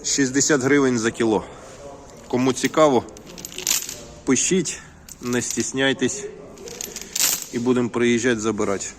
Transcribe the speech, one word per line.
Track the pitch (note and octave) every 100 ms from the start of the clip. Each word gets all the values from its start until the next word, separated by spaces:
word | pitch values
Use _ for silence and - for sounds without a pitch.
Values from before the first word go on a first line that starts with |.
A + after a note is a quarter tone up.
шістдесят | - - C3 C3+ - D3
гривень | C3 C#3+ C3 A#2+
за | A2+
кіло. | - A2+ G2+ - - - - - - - - -
Кому | B2 C3
цікаво, | B2+ C3 - D#3 B2 - - - - - - - - - - - -
пишіть, | - B2+ - F#3 D#3+ - - - - -
не | B2 B2
стісняйтесь. | - - A2+ C3 C3+ C3 B2 - - - - - - - - - - - - - -
І | B2
будемо | A#2 B2 A#2+
приїжджати | A2+ A#2+ A#2 B2+ A2+
забирати. | A2 G#2 G#2 G2 -